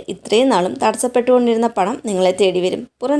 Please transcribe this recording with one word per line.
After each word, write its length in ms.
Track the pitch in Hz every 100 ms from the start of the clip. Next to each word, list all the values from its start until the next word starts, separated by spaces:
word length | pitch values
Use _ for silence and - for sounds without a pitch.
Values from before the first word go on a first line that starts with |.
| -
ഇത്രയും 340 | - - 214 269
നാളും 240 | 196 180 277
തടസ്സപ്പെട്ടുകൊണ്ടിരുന്ന 840 | 220 220 247 247 240 247 240 226 226
പണം 300 | 220 190 269 220
നിങ്ങളെ 260 | 185 185
തേടി 300 | 185 190 180 180
വരും. 160 | 208 247 -
പുറം 200 | 254